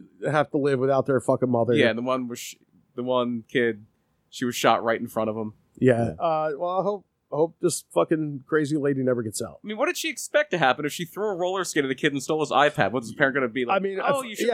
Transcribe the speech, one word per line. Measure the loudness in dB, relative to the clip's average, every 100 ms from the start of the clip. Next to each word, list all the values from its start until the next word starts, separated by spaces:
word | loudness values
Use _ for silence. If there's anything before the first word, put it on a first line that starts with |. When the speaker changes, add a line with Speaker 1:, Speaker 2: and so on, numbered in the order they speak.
| -16 -8 -2
Speaker 1:
uh, |
have | 0 0
to | 0
live | 2 2
without | 2 2 2
their | 0
fucking | 2 2 4
mother. | 2 4
Speaker 2:
Yeah, | 4 4
and | 2
the |
one | -2 -2 -4
was | -10
sh-, | -12 -16 _ _ _ -8
the |
one | 0 0 0 -4 -2
kid, | 0 0 0 -10 _ _ _ _
she | -6
was | -6 2
shot | 4 4
right | 2 -2
in | -2
front | -2 -2
of | -2
him. | -6 -10 _ 2
Speaker 1:
Yeah. | 4 4 2 -2
Speaker 2:
Yeah. |
Speaker 1:
Uh, | -2 -2 -2 -4
well, | -4 -2
I |
hope, | -2 -4 _ _ -10
I | -2
hope | -2 0
this | -4 -4 -4
fucking | -2 0 0 -2 -8 -2
crazy | 0 0 0
lady | 0 0
never | 0 0
gets | -2 -6
out. | -10 -10
Speaker 2:
I | -10
mean, | -4
what | -2
did | -2
she | -6
expect | -8 -2 0 0
to | 2
happen | 2 2
if | -2
she | -6
threw | -10 -4 -4
a |
roller | -2 -2 -2
skate | -2 0
at | 0
a |
kid | 0 -2
and | -2
stole | -2 -2
his | 2
iPad? | 4 4 4 0
What's | 0 -6
his |
parent | 0 0
gonna | 2 -2
be | -2 -2
like, | -2
Speaker 1:
I |
mean, | -2 -4
Speaker 2:
"Oh, | -2 -2
Speaker 1:
if, | -2
Speaker 2:
you |
shouldn't | -4 0